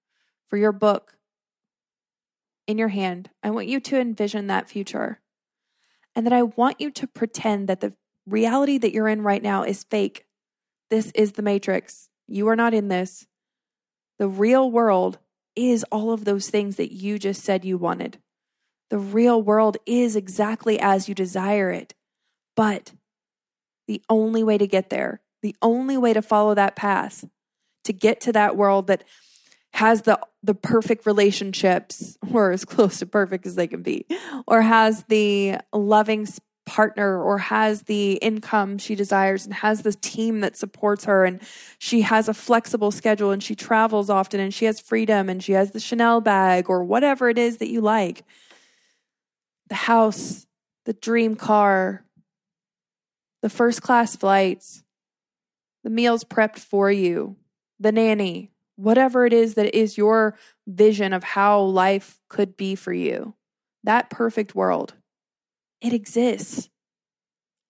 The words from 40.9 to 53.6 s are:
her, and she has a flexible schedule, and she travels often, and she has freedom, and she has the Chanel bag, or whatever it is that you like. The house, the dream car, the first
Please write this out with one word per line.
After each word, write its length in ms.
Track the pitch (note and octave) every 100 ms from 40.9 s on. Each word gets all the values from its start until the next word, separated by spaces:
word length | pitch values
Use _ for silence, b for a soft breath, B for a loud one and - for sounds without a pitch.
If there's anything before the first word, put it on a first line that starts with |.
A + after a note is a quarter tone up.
| G#3
her, 200 | - F#3+
and 160 | F#3 F#3 B B B B
she 220 | - A#3
has 280 | G#3 A3 A3
a 60 |
flexible 560 | G#3+ - A#3 - A3 G#3
schedule, 400 | E3+ A3 G#3 G3+
and 120 | G3
she 120 | -
travels 560 | G#3 - A3+ A3 G#3+ G3+
often, 300 | G3 F#3+ G3
and 120 | G3
she 120 | -
has 160 | A3 G#3+
freedom, 480 | - A3+ A3 G#3 F#3+
and 160 | F#3
she 80 | G3
has 180 | F#3+ G3
the 80 | A3
Chanel 420 | - A#3 A#3 A#3
bag, 480 | G#3+ G3 F#3 F3+ F3+
or 140 | F3+
whatever 460 | F3+ A#3 C#4+ C4+ A#3+
it 100 | A#3
is 200 | A#3+ A3+
that 120 | A3+
you 100 | A#3
like. 440 | G#3+ A3 F3 - - b b b b b b b b _ _ _ _ _ -
The 80 | G3+
house, 720 | - A#3 A3 - - - - _ _ _ A#3
the 60 |
dream 440 | G#3 A3+ A#3 A3+ G#3+
car, 680 | - G#3 G3+ F#3+ F#3 G3 _ _ _ _ _ _ _ _ _ _ _ _ _ _
the 80 | G#3+
first 320 | -